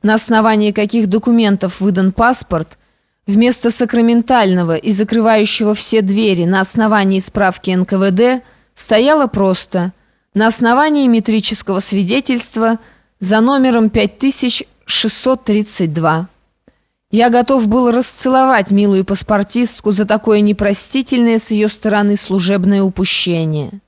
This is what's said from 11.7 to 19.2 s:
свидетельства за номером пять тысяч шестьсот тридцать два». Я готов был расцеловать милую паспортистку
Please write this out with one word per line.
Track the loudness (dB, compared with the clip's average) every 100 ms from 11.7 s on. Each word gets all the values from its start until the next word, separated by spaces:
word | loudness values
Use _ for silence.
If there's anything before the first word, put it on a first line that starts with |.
| -4
свидетельства | -2 -2 0 -2 -2 -4 -4 -2 -2 -2 -8 _ _ _
за | 0 2
номером | 2 2 2 2 2
пять | 0 -2 -2
тысяч | -2 0 -2 -4 -6 _
шестьсот | -6 -2 -2 -2 -2 -2
тридцать | 0 -2 -2 -4 -4
два». | 0 0 0 -4 _ _ _ _ _ _ _ _
Я | 2 4
готов | 2 2 0 2
был | 2 2
расцеловать | 0 -2 -4 0 2 2 2 2
милую | 2 2 0 0
паспортистку | -6